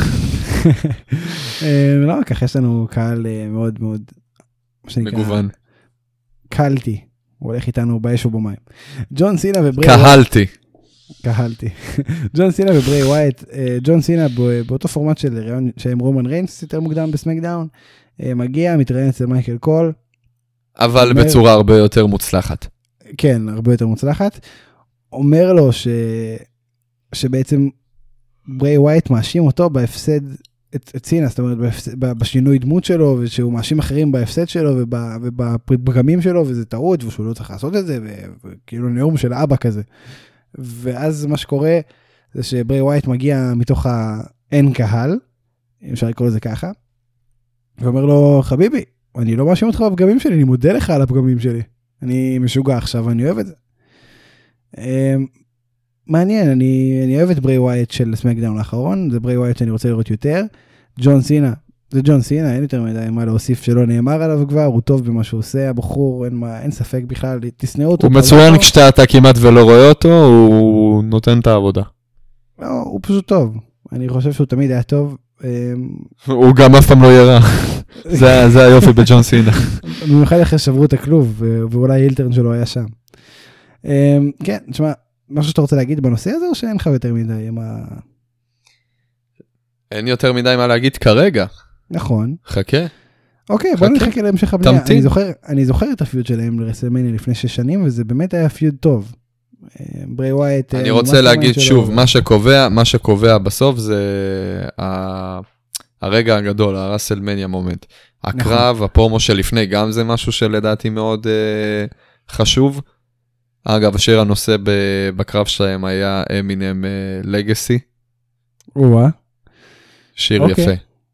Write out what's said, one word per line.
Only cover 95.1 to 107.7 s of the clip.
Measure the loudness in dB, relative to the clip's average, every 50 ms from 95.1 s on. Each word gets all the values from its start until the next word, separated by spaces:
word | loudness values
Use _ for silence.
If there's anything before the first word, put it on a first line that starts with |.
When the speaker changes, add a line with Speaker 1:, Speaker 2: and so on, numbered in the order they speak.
| 2 0 -2 -2 -6 -10 _ -4
Speaker 1:
אני | -2 0 0
זוכר | 0 0 0 0 -2 -2
את | -4 -6
הפיוד | -6 -6 -6 -4
שלהם | -4 -4 -4 -4 -4 -6 -6
לרסלמניה | -6 -6 -8 -6 -6 -4 -4 -2 -2 -4 -4
לפני | -6 -4 -6 -6
שש | -4 -6 -6 -4
שנים, | -4 -4 -2 -2 -2 -2
וזה | -2 -2 -4 -4
באמת | -4 -4 -4 -4 -4 -2
היה | -2 -2 -2
פיוד | -2 -2 -2 -4 -2 -2
טוב. | 0 0 0 0 -2 -8 -16 _ _ _ _ _ _ _ _ _ -20 -20 -20 -20
אה, | -20 -18 -16 -16 -16 -14
ברי | -10 -8 -4 -2 -2
ווייט, | 0 0 0 0 -2 -4 -4 -6
Speaker 2:
אני | -4 -2 0
Speaker 1:
אה, | 2
Speaker 2:
רוצה | 2 2 4 4
Speaker 1:
מאסטר | 4 6
Speaker 2:
להגיד | 6 4 4
Speaker 1:
מיינד | 2 2 2
שלו. | 2 2
Speaker 2:
שוב, | 4 4 4 2 2
מה | 2 2 2
שקובע, | 2 2 0 2 2 2 2 4 4 4 4 2 2
מה | 2 2 2
שקובע | 2 0 0 0 0 0 2 4 4 2 2
בסוף | 0 -2 -2 0 0 0 0 -2
זה | -4 -4 -4 -4 -4 -4 -4 -6 -6 -6 -6 -6 -8 -8 -8 -8 -10 -10 -10 -10
ה-, | -10 -8 -8 -8 -8 -10 -10 -10 -12 -12 -12 -14 -16 -18 _ _ _ _ -20 -20 -20 _ _ _ -6
הרגע | -2 -2 0 0 0 0
הגדול, | 0 0 -2 -2 -2 -2 -2 -2
הרסלמניה | -4 -6 -6 -6 -6 -6 -6 -8 -6 -6 -6 -6 -6 -6
מומנט. | -8 -8 -6 -6 -8